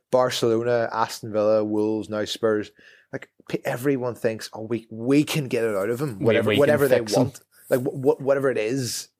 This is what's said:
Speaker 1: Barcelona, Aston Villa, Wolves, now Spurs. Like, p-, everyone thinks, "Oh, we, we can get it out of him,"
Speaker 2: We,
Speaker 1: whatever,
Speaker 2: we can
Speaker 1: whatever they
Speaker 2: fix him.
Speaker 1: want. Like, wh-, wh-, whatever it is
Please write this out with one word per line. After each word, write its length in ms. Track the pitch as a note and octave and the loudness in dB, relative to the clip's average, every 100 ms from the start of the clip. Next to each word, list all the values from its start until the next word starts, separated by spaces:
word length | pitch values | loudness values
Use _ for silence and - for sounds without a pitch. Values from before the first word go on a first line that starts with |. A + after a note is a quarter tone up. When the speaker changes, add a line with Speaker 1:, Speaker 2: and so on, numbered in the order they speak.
| - | 0
Speaker 1:
Barcelona, 760 | B2+ B2+ - A#2+ A2+ A#2 A#2+ A2+ | 2 2 0 0 2 2 0 0
Aston 400 | A2 A2+ - A#2 | -2 -2 -4 -4
Villa, 320 | G#2 G#2+ G#2+ | 0 2 2
Wolves, 460 | G#2+ G#2+ G#2+ A2 G#2 | 2 0 0 -2 -4
now 140 | G#2+ G2+ | -6 -6
Spurs. 460 | - A2+ G#2+ G2+ _ - - - | -2 0 0 -4 _ -20 -20 -16
Like, 180 | - - _ - | -16 -16 _ -10
p-, 120 | D#3+ - | -6 -4
everyone 480 | C3 C#3 C3+ B2 A2+ | -2 -2 -2 -4 -4
thinks, 340 | A#2 A2 - | -4 -4 -10
"Oh, 80 | - | -12
we, 220 | A2 A2 - | -6 -6 -6
we 320 | A2 A#2+ C#3+ | -6 2 2
can 240 | D3 D#3 B2+ | 2 -2 -2
get 160 | B2 | -2
it 120 | A2+ G2 | 0 -2
out 140 | G#2 | -2
of 120 | A#2+ | -2
him," 180 | D3 G2 | -4 0
Speaker 2:
We, 60 | A2 | 2
Speaker 1:
whatever, 240 | G#2+ G#2+ | 2 2
Speaker 2:
we 60 | G#2 | 4
can 40 | |
Speaker 1:
whatever 280 | C#3+ C#3+ C#3 | 4 4 4
they 120 | B2 | 2
Speaker 2:
fix 160 | A2 G#2+ | 2 0
him. 80 | |
Speaker 1:
want. 160 | B2+ - _ _ - | 0 -2 _ _ -2
Like, 100 | C3 | 0
wh-, 120 | C3 C#3 C3 D#3 | 0 0 0 2
wh-, 40 | |
whatever 300 | C3+ C#3 C3+ | 2 2 2
it 60 | A#2 | 0
is 500 | G#2+ C3+ A#2+ - - | -2 -2 -4 -8 -12